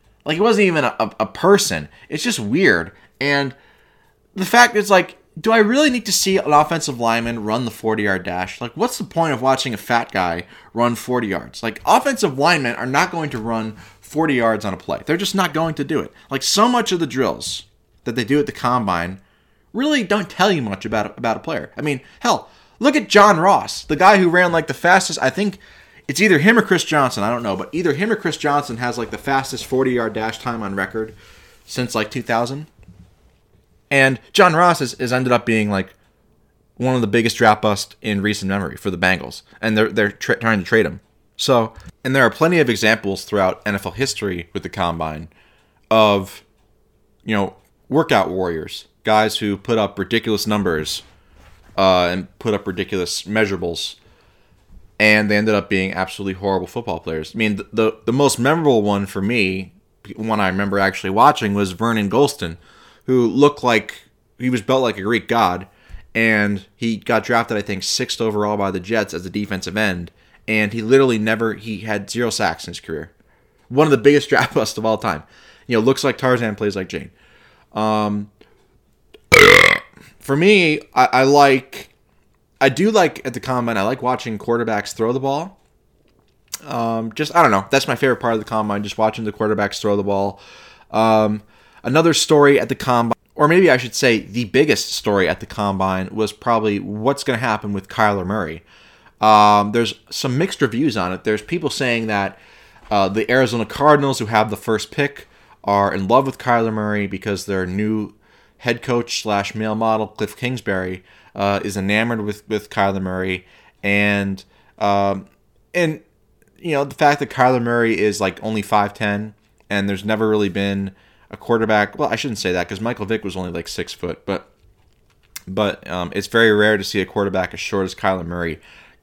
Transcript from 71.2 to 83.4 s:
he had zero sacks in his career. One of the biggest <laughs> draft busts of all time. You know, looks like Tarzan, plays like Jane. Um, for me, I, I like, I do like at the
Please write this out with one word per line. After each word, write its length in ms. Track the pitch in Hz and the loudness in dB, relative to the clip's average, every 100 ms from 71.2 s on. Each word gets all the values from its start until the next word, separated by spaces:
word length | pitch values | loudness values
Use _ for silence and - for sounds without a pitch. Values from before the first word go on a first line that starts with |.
| 110 110 113 98 | 0 0 -2 -4
he 240 | 110 104 | -10 -10
had 300 | 110 104 98 | -6 -6 -4
zero 200 | 113 120 | -4 -4
sacks 360 | - 101 80 - | -2 -2 -4 -10
in 60 | |
his 80 | 85 | -16
career. 320 | - 78 80 _ _ _ _ _ _ | -10 -10 -12 _ _ _ _ _ _
One 180 | 127 156 | 2 2
of 60 | |
the 60 | 135 | 4
biggest 320 | 117 147 - | 4 4 2
<laughs> 0 | |
draft 240 | 131 117 | 0 0
busts 240 | 151 107 - | -2 -2 -2
of 80 | 110 | -2
all 120 | 107 | -2
time. 260 | 113 78 - - - _ - | -2 -6 -10 -20 -20 _ -2
You 100 | 117 | 2
know, 60 | |
looks 220 | 117 135 139 | 2 2 0
like 120 | 120 | 0
Tarzan, 380 | 131 123 113 101 | 2 2 0 -2
plays 220 | 104 98 | -4 -4
like 100 | 95 | -8
Jane. 240 | 85 69 _ _ _ _ _ _ | -10 -12 _ _ _ _ _ _
Um, 580 | 107 110 107 107 104 104 _ - _ _ _ _ _ _ - _ 50 50 50 50 50 - _ - _ | -4 -2 0 0 -4 -8 _ -20 _ _ _ _ _ _ -20 _ 6 8 8 6 2 -4 _ -20 _
for 180 | - 139 | -4 2
me, 420 | 185 208 170 151 - | 4 6 4 0 -2
I, 160 | 127 127 | 2 4
I 120 | 123 | 4
like, 640 | 135 143 139 131 - - - _ _ _ _ _ _ _ | 6 6 6 4 0 -16 -20 _ _ _ _ _ _ _
I 80 | 135 | 0
do 200 | 127 202 | 2 2
like 360 | 214 165 - - | 2 2 0 -10
at 80 | |
the 80 | 120 | -10